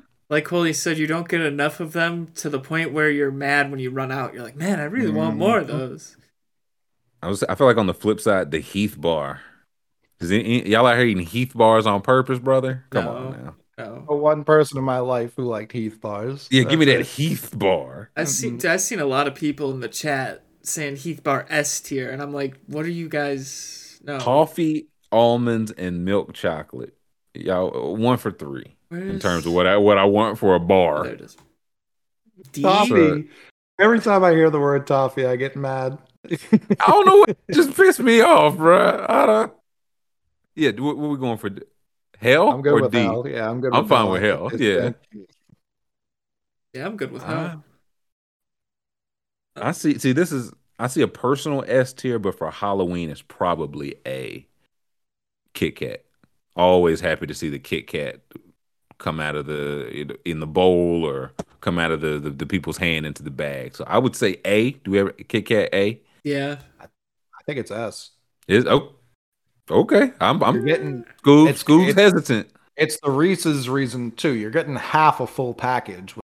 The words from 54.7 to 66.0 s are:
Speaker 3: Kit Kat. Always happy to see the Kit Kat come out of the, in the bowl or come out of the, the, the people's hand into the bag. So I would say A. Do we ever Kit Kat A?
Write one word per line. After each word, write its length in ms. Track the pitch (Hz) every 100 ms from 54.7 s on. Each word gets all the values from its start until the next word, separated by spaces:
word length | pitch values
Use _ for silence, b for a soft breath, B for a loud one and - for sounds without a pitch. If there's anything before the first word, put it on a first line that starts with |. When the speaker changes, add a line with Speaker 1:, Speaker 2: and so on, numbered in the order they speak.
| _ _ _ _ _ _ _ _
Speaker 3:
Kit 220 | - 82 -
Kat. 280 | 60 - _ _ _ _ _ -
Always 440 | 90 90 87 80
happy 260 | 85 78 76
to 80 |
see 140 | 78 80
the 100 | 71
Kit 280 | - 80 -
Kat 340 | 82 69 - _ - _ _ _ _ _ -
come 220 | - 80
out 160 | 76 73
of 100 | 69
the, 720 | 73 71 73 60 71 71 57
in 160 | 87 80
the 60 | 78
bowl 580 | 80 92 90 87 85
or 280 | 78 67 65 - - _
come 180 | - 87
out 120 | 82
of 80 | 80
the, 180 | 78 76
the, 120 | 73
the 160 | 69 71
people's 300 | 95 78 78
hand 280 | 87 80 76
into 160 | 78
the 80 | 76
bag. 460 | 67 73 69 62 -
So 80 | 80
I 120 | 107
would 180 | 127 -
say 240 | 107 92
A. 280 | 95 104 120
Do 180 | 147 -
we 80 | 98
ever 100 | 98
Kit 340 | - - 113 95
Kat 220 | 110 92
A? 280 | 95 101 113